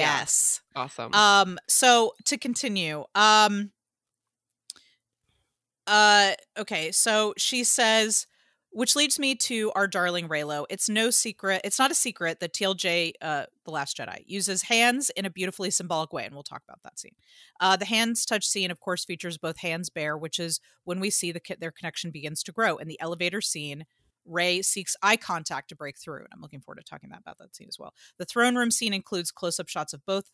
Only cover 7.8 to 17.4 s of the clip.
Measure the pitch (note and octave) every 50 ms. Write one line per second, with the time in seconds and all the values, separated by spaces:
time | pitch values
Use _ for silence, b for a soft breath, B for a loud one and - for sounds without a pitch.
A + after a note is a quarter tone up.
7.8 | A#3 A3 A3 A3 G#3+ A3 A3 - - _ _ _ _ _ _ _ _ _ - G#3+
8.8 | B3+ - - D4 D4 C#4+ - - C#4+ C4 C4 A#3 - - B3 A3+ G#3+ G#3+ - G3
9.8 | G3 F#3+ G3 F#3 F3 F3 F3 F3 E3 D#3 D#3 D3+ D3 D3 D3 D3 D3 - F#3+ G3
10.8 | - G#3+ G#3 A3 A3+ B3 A#3 - - A3+ - - - F#3+ F#3+ F#3 - G3+ - -
11.8 | C4 C4+ E4+ - - A#3 - - F3 E3 E3 - F3 E3+ - - G3 F#3+ F#3+ F3
12.8 | - F3+ E3+ F3 E3+ E3 - - - D#3+ D3+ C#3+ - - _ _ - E3 D#3 D#3
13.8 | C#3 - - - B2+ - - - - - F#3 G3+ F3+ G3 F#3 F#3 - - A#3 A3+
14.8 | A#3 B3 A#3+ C#4 C#4 - - - G3 F#3+ - F#3 F3+ F#3 - - F#3+ E3+ - -
15.8 | F3+ F3 F3 D#3 E3 - - C3+ G#2+ - C#3 C#3 - - - - _ - - -
16.8 | - - - - - - _ b b b b b